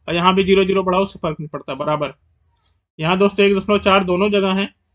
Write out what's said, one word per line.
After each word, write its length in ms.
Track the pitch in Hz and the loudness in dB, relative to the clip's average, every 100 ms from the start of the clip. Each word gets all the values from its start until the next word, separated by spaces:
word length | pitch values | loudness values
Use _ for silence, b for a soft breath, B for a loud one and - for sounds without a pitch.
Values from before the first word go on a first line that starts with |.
| - | -6
और 60 | |
यहाँ 200 | 170 185 | 0 2
भी 100 | 190 | 2
ज़ीरो 200 | 190 190 | 4 2
ज़ीरो 180 | 190 190 | 2 0
बढ़ाओ, 200 | 185 185 | 0 -2
उससे 160 | 190 - | -2 -4
फर्क 180 | 165 156 | -8 -8
नहीं 80 | 151 | -10
पड़ता, 260 | 139 147 135 | -12 -10 -6
बराबर। 380 | 147 151 139 - _ _ _ _ _ _ _ - | -4 -4 -4 -10 _ _ _ _ _ _ _ -6
यहाँ 200 | 156 185 | -2 0
दोस्तों 280 | 196 - 202 | 2 2 2
एक 100 | 190 | 2
दशमलव 220 | 196 202 | 0 0
चार 240 | 202 196 | 2 2
दोनों 260 | 185 180 208 | 2 0 0
जगह 240 | 202 190 | 0 0
हैं, 200 | 190 196 - _ | -2 -4 -10 _